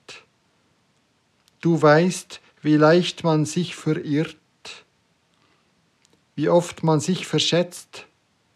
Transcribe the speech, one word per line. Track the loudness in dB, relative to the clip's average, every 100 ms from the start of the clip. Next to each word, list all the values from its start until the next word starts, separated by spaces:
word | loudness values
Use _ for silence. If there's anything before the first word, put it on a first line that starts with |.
| -20 -20 _ _ _ _ _ _ _ _ _ _ _ _ _ _
du | -2 2
weißt, | 4 4 2 -4 -12 -20 _ _
wie | 0 4
leicht | 4 4 2 -4
man | -2 0 -2
sich | -4 -6 -6
verirrt, | -6 -6 -2 -4 -4 -10 _ _ -20 -20 _ _ _ _ _ _ _ _ _ _ _ _ _ _ _ -4
wie | 2
oft | 2 2 -4
man | 0 0
sich | 0 -4 -4
verschätzt, | -4 0 0 -2 -8 -20 -20 -20 _ _ _ _